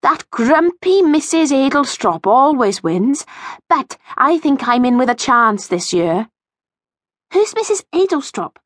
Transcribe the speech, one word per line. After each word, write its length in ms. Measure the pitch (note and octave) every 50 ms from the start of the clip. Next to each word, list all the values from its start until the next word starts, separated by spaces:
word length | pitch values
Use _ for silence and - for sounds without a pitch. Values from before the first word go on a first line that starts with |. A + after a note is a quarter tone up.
That 280 | - C4+ D#4 D4+ - _
grumpy 720 | - - A#3 A#3 D4+ D#4 E4 F4 F4 _ - F#4 F#4 G4
Missus 500 | F#4+ D#4 D4 D#4 D4 - - E4 D#4+ C#4+
Edelstrop 720 | C#4 C4+ C4+ C4+ C4+ C#4+ C#4+ C#4 - - - G#3 E3+ E3 -
always 560 | F#3+ G#3 B3+ C4+ D4 D#4 C4 B3 G3+ G3+ -
wins, 440 | - E3 E3 F3 F#3+ B3 C#4 D4 - _ - - - - - - _ _
but 300 | E4+ D4+ A#3+ _ - _ _ - -
I 220 | - B3+ C#4+ E4 E4
think 280 | D#4+ D4+ C#4 C4+ -
I'm 200 | A#3+ A#3+ B3 B3
in 100 | B3 A#3+
with 140 | B3 B3+ B3+
a 40 | A#3+
chance 540 | A#3+ - - C4 A#3+ A#3+ A3+ G#3 G3+ - -
this 240 | - F3 F3 -
year. 360 | - F3+ E3+ E3+ E3 F#3 A3 A3+ _ _ _ _ _ _ _ _ _ _ _ _ _ _ _ _ _ _ _ _ -
Who's 200 | F4+ G#4 G#4+ -
Missus 300 | A4 A4 - G#4+ F#4+ - _
Edelstrop? 640 | - E4 F#4+ F#4+ F4+ D4+ C4+ - - A3+ F3 D3 _ _ _